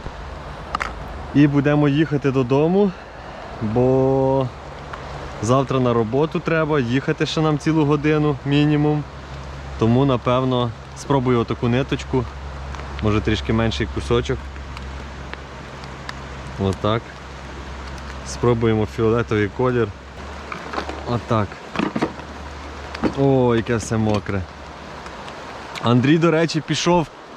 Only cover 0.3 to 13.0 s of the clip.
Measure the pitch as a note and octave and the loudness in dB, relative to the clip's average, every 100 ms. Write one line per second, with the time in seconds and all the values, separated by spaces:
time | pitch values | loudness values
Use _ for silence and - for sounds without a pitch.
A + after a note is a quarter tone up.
0.3 | - - - - - - - - - - | -12 -12 -12 -8 -6 -6 -6 -10 -10 0
1.3 | C#3 D3 C#3+ C#3 D3 D3 C#3 D#3 D3 C#3 | 4 6 6 4 4 4 4 2 2 2
2.3 | C3 B2 C3+ D#3+ F3+ G3+ F3 - - - | 2 2 4 4 4 2 0 -12 -16 -14
3.3 | - - - A2 A2+ B2+ C3 C3 C3+ C3+ | -14 -14 -6 -2 2 4 4 4 4 4
4.3 | C3+ B2+ - - - - - - - - | 2 0 -4 -14 -14 -14 -12 -12 -12 -12
5.3 | - G#2 C3 C3 C3 B2 A#2 A2 C3 D#3 | -6 2 4 4 2 4 4 2 2 0
6.3 | F3+ - E3 D#3 D3+ A#2 B2+ C3+ D3+ D3+ | 0 0 2 2 2 2 0 0 0 0
7.3 | - D#3 D3 D#3+ D#3+ C#3+ D3 D3 D#3 D3+ | 2 2 2 2 4 4 4 4 4 2
8.3 | C3+ C3+ C#3+ D3 D3+ D3 D3+ C#3 - - | 0 2 4 6 4 4 2 -2 -10 -12
9.3 | - - - - - A2+ B2 C#3 B2 B2+ | -12 -12 -12 -10 0 4 6 6 4 4
10.3 | B2 C3 B2+ A#2+ A2 - - - C#3 B2 | 2 4 2 0 -4 -12 -12 0 2 4
11.3 | A#2+ A2+ A#2 B2 A#2+ C#3 C#3 - C3 A#2 | 4 2 0 2 2 2 -2 0 -2 -2
12.3 | - - - - - - - | -6 -12 -10 -10 -10 -10 -2